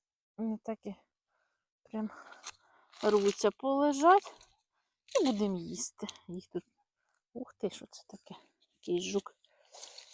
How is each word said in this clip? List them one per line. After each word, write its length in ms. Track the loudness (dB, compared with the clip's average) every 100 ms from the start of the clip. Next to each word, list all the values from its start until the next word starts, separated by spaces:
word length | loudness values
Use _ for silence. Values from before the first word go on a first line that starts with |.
| _ _ _ -8
вони 220 | -6 -6
так 160 | -8 -10
і 100 | -10 -14 _ _ _ _ _ _ _ _
прям 280 | _ -8 -8 -10 -20 -18 -16 -16 _ _ _ -2
рвуться 480 | 2 4 4 2 0
полежать. 840 | 0 0 2 2 6 8 8 4 -10 -20 _ _ _ _ _ -4 2
І 60 | 2
будемо 320 | 4 0 -2
їсти. 480 | -6 -8 -8 -8 -14 -14 -14
Їх 180 | -14 -10
тут, 180 | -10 -10 _ _ _ _ _ _
ух 220 | -14 -14
ти, 160 | -8 -8
що 160 | -6 -14
це 140 | -18 -20
таке? 280 | -20 -20 -20 _ _ _ _
Який 300 | -4 -2 -2
жук. 240 | -4 -4 -10 _ _ _ -20 -18 -20 -20